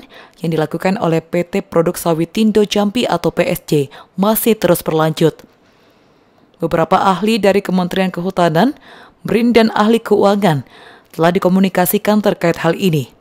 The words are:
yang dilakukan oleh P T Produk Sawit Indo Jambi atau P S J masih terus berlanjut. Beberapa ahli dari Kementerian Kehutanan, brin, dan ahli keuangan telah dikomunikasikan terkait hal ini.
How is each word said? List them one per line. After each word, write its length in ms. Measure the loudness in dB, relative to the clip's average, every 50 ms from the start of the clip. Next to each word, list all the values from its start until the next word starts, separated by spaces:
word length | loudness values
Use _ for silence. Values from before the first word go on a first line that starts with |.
| -2 _ -20 -20 -20 -20 _ _
yang 80 | -6
dilakukan 480 | -4 -2 -2 -2 -4 -6 -4 -2 -2 -2
oleh 240 | 0 0 0 0 -2
P 240 | -2 _ -4 -4 -4
T 160 | -2 -4 -6
Produk 400 | -6 -2 -2 0 0 0 -2 -2
Sawit 320 | -2 -2 -2 -2 -2 -4 _ 0
Indo 240 | 0 2 2 2 0
Jambi 400 | 2 0 -2 -2 -2 -2 -2 0
atau 320 | 0 -2 0 -2 -4 -2
P 80 | -2 -2
S 160 | -2 -2 -6 -4
J 240 | -2 0 0 0 -2 -8 -20 -20 _ _
masih 400 | -2 0 0 0 0 2 0 0
terus 240 | 2 2 0 0 0
berlanjut. 560 | 0 -2 -2 0 0 0 0 0 0 0 0 -2 -20 _ _ _ _ _ _ _ _ _ _ _ _ _ _ _ _ _ _ _ _ _ _ _ -6
Beberapa 320 | -2 0 -2 0 2 0
ahli 400 | 0 2 0 0 0 0 -2 0
dari 240 | 2 2 2 2 2
Kementerian 560 | -2 -2 -2 -2 -2 -2 -2 -2 -2 -2 -4
Kehutanan, 640 | -6 -8 -6 0 0 0 2 4 2 2 2 0 -6 -16 -20 -20 -20 -20 -20 _ _ _
brin, 240 | -4 -2 0 0 2
dan 240 | 2 2 2 2 2
ahli 240 | 0 2 2 2 0
keuangan 640 | 0 0 0 2 2 2 2 2 2 0 0 0 -4 -10 -20 -20 -20 -20 -20 -20 _ _
telah 240 | -4 0 0 2 2
dikomunikasikan 880 | 2 0 2 2 2 2 2 2 0 0 0 -2 -2 0 0 0 2 2
terkait 400 | 0 -2 0 0 -2 -2 0 -2
hal 160 | -2 -2 0
ini. 320 | 0 0 0 0 -4 -6 _ _